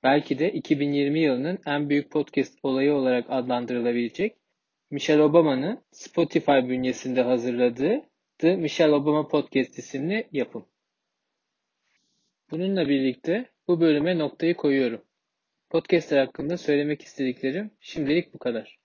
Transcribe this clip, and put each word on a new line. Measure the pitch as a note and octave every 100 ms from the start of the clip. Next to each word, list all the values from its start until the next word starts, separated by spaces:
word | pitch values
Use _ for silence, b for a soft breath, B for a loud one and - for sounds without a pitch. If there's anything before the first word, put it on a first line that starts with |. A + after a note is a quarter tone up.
belki | C3 D3 C#3+ C3
de | E3
iki | E3 - D3
bin | C#3+
yirmi | C#3+ C#3+ D3+
yılının | D#3 B2+ C#3+ F#3 -
en | C#3+ D3
büyük | C#3+ C#3+
podcast | D3+ C#3 - B2+ _
olayı | C#3 C3 C#3
olarak | D3 C3 B2 A#2
adlandırılabilecek | C3 B2+ B2 A#2+ B2 A#2+ A#2+ A#2+ - G3+ - _ _ _ _ _
Michelle | C#3+ - D3+
Obama'nın | D3+ D#3+ D#3 C3 D3 A#3+ _
Spotify | - - - E3 E3+ D3
bünyesinde | C#3 B2+ B2+ B2+ B2+ C3 B2+
hazırladığı | B2 B2+ A#2+ A#2+ B2 A#2+ C#3+ B3+ - _ _ _
The | D#3+ F#3
Michelle | D#3+ - D#3+
Obama | D3 C#3+ D3+ D3+
Podcast | D3+ C3+ C3+ B2+ -
isimli | - C#3 D3+ G#3+ -
yapım. | C#3+ A#2+ A2+ - _ _ _ _ _ _ _ _ _ _ _ _ _ _ _ _ _ _
Bununla | D#3 F#3+ G3 D3+
birlikte | C#3+ C3+ B2 - F#3+ B3+ _ -
bu | E3+
bölüme | E3 D3 D#3 F3+
noktayı | D3 - E3 E3+
koyuyorum. | D3 C#3 B2+ A2+ _ _ _ _ _ _ _
Podcastler | E3 - E3+ D#3+ C#3+ C3
hakkında | - C#3+ F3
söylemek | - C#3+ D3 D3
istediklerim | - - C3+ B2+ C3+ D3+ G#3+ _
şimdilik | - - C#3 D#3 E3+
bu | -
kadar. | B2 A#2 G#2 _